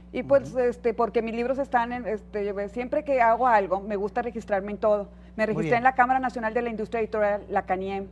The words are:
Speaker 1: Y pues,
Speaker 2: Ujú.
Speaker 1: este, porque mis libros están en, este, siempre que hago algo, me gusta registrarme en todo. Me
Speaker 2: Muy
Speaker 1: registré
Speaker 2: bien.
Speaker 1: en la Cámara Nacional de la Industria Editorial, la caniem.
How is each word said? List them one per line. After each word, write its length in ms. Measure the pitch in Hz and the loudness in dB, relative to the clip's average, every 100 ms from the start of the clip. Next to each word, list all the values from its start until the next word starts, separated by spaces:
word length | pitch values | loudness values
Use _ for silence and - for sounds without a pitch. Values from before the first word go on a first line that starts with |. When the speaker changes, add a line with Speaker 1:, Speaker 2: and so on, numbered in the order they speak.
| - | -10
Speaker 1:
Y 100 | - | -8
pues, 280 | 254 277 233 | 2 2 2
Speaker 2:
Ujú. 100 | 254 | 0
Speaker 1:
este, 340 | 247 - 233 | -2 0 -2
porque 260 | 214 226 226 | 0 0 0
mis 140 | 226 | -2
libros 240 | 233 240 262 | -4 -2 -2
están 340 | 269 240 233 | 0 0 0
en, 140 | 247 226 | -4 -6
este, 600 | 214 180 208 202 196 202 | -8 -6 -6 -4 -4 -6
siempre 340 | 233 247 294 | -6 -4 -4
que 160 | 294 262 | 0 4
hago 280 | 233 226 254 | 4 4 4
algo, 320 | 214 190 190 | 4 4 -2
me 160 | 202 202 | -2 -4
gusta 260 | 202 247 | -2 -4
registrarme 480 | 233 226 - 196 202 | -4 -8 -4 -4 -2
en 60 | 202 | 0
todo. 300 | 220 208 196 - - - | 2 2 0 -14 -14 -2
Me 80 | |
Speaker 2:
Muy 20 | 220 | -2
Speaker 1:
registré 180 | 220 160 | 0 2
Speaker 2:
bien. 60 | 240 | 4
Speaker 1:
en 40 | |
la 100 | 254 254 | 4 4
Cámara 240 | 240 262 | 2 2
Nacional 340 | 254 247 220 | 0 -4 -2
de 80 | 233 | -2
la 80 | 240 | -2
Industria 300 | 220 190 233 | -4 -4 -2
Editorial, 420 | 214 214 208 202 - | -2 0 0 0 -2
la 120 | 202 | -2
caniem. 440 | 190 185 190 196 196 | 0 -4 -2 -6 -8